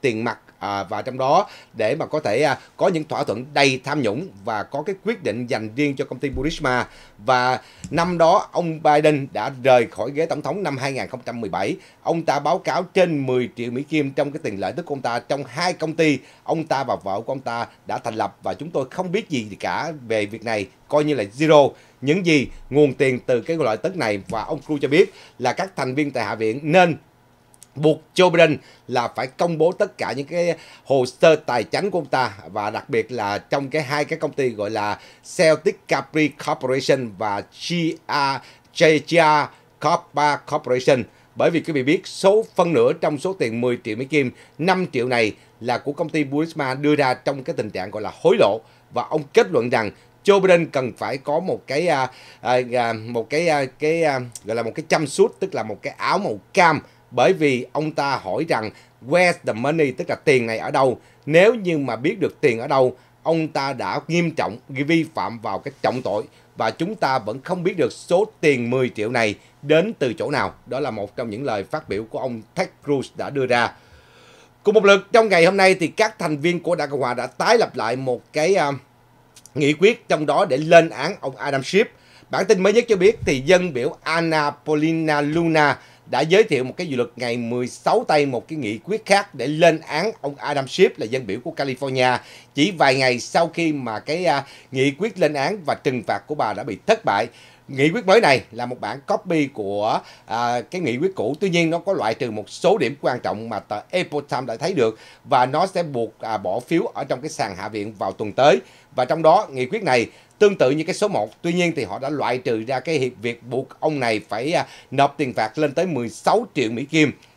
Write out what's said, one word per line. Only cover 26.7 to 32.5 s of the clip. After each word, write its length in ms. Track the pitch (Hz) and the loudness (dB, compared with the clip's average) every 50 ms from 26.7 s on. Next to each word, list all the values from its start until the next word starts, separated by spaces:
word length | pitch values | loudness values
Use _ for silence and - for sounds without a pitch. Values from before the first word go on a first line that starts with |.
| 156 185 180 175 143 - - _ _ _ _ _ _ _ _ _ _ _ - - _ | 4 6 4 4 2 -2 -10 _ _ _ _ _ _ _ _ _ _ _ -20 -18 _
buộc 240 | 135 151 156 151 - - _ - | 0 2 2 2 2 -4 _ 2
Joe 160 | - 180 175 | 4 4 4
Biden 260 | 165 170 165 160 143 - - - - _ _ - | 6 6 6 4 4 0 -8 -14 -20 _ _ -4
là 200 | 123 123 117 113 - | -2 -2 -2 -2 -4
phải 100 | - 123 | -6 -8
công 320 | 131 - - 180 170 170 151 | -6 -4 -2 -2 -2 0 2
bố 140 | 156 175 | 2 2
tất 260 | 185 - 208 196 - - | 2 0 -2 -4 -4 -4
cả 140 | 113 92 | -6 -6
những 140 | 120 131 143 | -6 -6 -8
cái 300 | 139 165 175 170 170 160 - - - - - _ | -6 -4 -2 -2 -2 -2 -4 -8 -20 -20 -10 _
hồ 200 | - 135 135 127 | 0 2 2 2
sơ 300 | 123 - - - 165 156 | 0 0 4 6 6 6
tài 280 | - - - 120 120 104 | 4 2 -2 -2 -2 -2
chính 260 | - - 135 175 208 | -2 -4 -4 -2 -2
của 80 | 180 175 | -4 -4
ông 80 | 151 | -4
ta, 260 | 131 - 135 127 110 101 104 85 | -2 -2 0 0 -2 -4 -10 -16
và 240 | 80 | -10